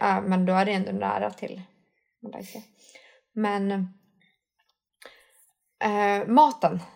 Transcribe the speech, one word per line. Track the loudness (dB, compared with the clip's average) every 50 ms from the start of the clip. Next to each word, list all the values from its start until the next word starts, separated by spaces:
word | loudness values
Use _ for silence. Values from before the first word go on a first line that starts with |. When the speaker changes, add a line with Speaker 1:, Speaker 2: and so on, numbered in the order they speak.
| 2
Speaker 1:
ö, | 2 2 2
men | 0 0 0 2 2
då | 2 2
är | 2 2
det | 2 0
ändå | -2 -2 -2 -4
nära | -4 -2 -2 -2 -2 -2 -4
till | -6 -8 -12 -12 -12 -14 -16 _ _ _ _ _ _ _ _ _ _ _ -18
Malaysia. | -16 -14 -14 -16 -14 -16 -18 -18 _ _ _ _ -20 -20 -20 -20 -20 _ _ _ _ -6
Men, | -4 -2 -2 0 0 -2 -2 -2 -2 -4 -6 -8 _ _ _ _ _ _ _ _ _ _ _ _ _ _ _ _ _ _ _ _ _ -20 -20 -20 -20 _ _ _ _ _ _ _ _ _ _ _ -6 -4
eh, | -2 0 2 2 2 0 0 0 2
maten | 6 6 6 6 4 2 0 0 0
Speaker 2:
Mm. | -2 -10 -12 -20